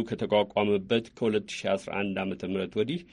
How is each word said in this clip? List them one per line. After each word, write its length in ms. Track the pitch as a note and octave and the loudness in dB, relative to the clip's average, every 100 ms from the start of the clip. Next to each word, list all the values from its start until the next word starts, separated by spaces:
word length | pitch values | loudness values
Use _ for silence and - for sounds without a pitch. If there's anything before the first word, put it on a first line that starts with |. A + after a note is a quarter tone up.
ከተቋቋመበት 1040 | A2+ G#2+ G#2 G#2 G2+ - G#2 G#2 F#2+ A#2 A2+ | 2 -2 2 4 4 2 2 2 2 0 0
ከሁለት 380 | - A2+ G#2+ G2+ | -4 0 0 -2
ሺ 180 | - G#2 | -6 -2
አስራ 220 | G2 - | -2 -2
አንድ 220 | G2 G2+ F#2+ | -4 -2 -2
ዓመተ 240 | F#2+ F#2 F#2 | -4 -4 -4
ምህረት 280 | F#2+ F2+ | -2 -2
ወዲህ 260 | G#2+ G#2+ E3+ - | -2 -2 -2 -8